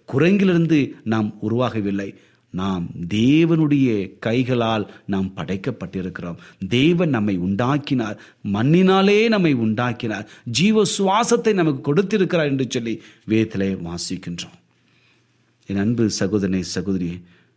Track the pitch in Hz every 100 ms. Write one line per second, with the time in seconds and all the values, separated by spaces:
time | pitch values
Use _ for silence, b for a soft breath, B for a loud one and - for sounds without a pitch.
0 | - 139 170 202 190 170 160 156 131 B
1 | 107 110 104 - 107 117 120 113 101 98
2 | 98 - b b _ 90 95 92 85 -
3 | 85 107 123 151 165 165 151 143 127 104
4 | 95 - 113 120 123 123 113 110 95 B
5 | - 98 95 95 78 98 135 110 92 95
6 | 90 - 87 87 B B 95 120 156 175
7 | 170 120 104 92 92 98 123 143 143 131
8 | 107 101 B B 101 101 131 175 190 190
9 | 190 208 226 214 165 127 110 107 123 113
10 | 113 101 110 B - 113 202 214 202 -
11 | 190 208 233 233 220 196 160 131 143 151
12 | 196 214 175 170 147 135 120 123 113 107
13 | B B - 110 107 98 98 92 85 87
14 | - 90 87 87 - - _ _ _ _
15 | _ _ _ _ _ _ - 98 107 120
16 | 110 - 98 104 95 95 87 92 92 95
17 | 87 87 b b b